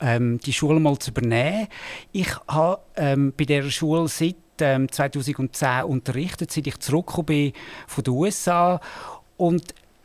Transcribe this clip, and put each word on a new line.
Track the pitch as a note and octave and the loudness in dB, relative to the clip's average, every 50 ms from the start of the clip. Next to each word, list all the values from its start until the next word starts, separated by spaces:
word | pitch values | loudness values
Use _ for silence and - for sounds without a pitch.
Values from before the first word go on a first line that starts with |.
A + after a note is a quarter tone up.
ähm, | D3+ B2 A#2 A#2+ A#2+ A#2+ A#2+ A#2+ | 0 2 2 2 2 2 0 -2
die | - C#3 | -2 -4
Schule | B2 - D#3+ D3 D#3 D#3+ | -2 0 2 4 4 4
mal | D#3 D3 C#3 - | 4 4 2 0
zu | - - | -4 -6
übernehmen. | - - B2 A2+ A2+ A#2 C3 D#3 G3 A3 G#3+ - - - - - - - - - | -4 -2 0 2 2 2 2 0 0 -2 -4 -6 -10 -14 -14 -14 -14 -14 -14 -8
Ich | - G3 F#3 - - - - | -4 -2 -2 -2 -4 -6 -6
habe, | - C#3 D#3 D#3+ F3 F#3 - - - - | -2 2 2 4 2 2 -2 -6 -10 -4
ähm, | E3 D#3 C#3 C#3 C#3 C#3 C3+ - | -2 0 2 4 4 2 2 2
bei | - D3 | 0 0
dieser | B2+ D3 C#3+ C#3 C#3+ | 2 2 2 0 -2
Schule | - - E3 D3+ D#3 E3 E3 C#3 | -2 -2 0 2 2 2 0 0
seit, | - - E3 F3 F3+ - _ _ _ - | 0 0 0 -2 -2 -4 _ _ _ 0
ähm, | D#3 C#3 C3+ C3 C3+ - | 2 2 4 2 0 0
zweitausendzehn | - - C#3+ C3+ - C#3+ B2+ C#3+ C3+ - C3 B2+ - - D3 C3 B2+ B2+ - | 0 -2 -2 0 -2 -4 -4 -4 -2 -2 -4 -4 -2 -2 0 0 2 0 0
unterrichtet, | - C3+ B2+ - - A2+ B2+ E3 F#3 - - E3 - | -2 -2 -2 -2 -4 -4 -4 -4 -6 -6 -6 -8 -4
seit | - D#3 C3+ C#3 | -4 -4 -4 -4
ich | - - | -8 -6
zurückgekommen | - - C#3 E3 F3 - - F3 D#3 | -2 0 0 0 0 -2 -4 -4 0
bin | D#3 D3+ D3 D3 C#3 - - - - - - - - | 0 2 2 2 0 -2 -6 -14 -16 -16 -18 -16 -8
von | - - - | -8 -4 -2
den | C3 B2 | 0 0
U | C3+ E3+ | 0 0
S | G#3 G3 - - | -2 -2 -2 0
A. | F3+ F3 F3 F3 F3+ F3+ F3+ - - - - - - - - - _ _ | 2 4 4 4 4 2 0 -2 -10 -16 -16 -16 -16 -16 -18 -20 _ _
Und | - F3 E3+ F3 E3+ - - - - _ _ _ _ | 0 2 2 4 2 0 -6 -14 -20 _ _ _ _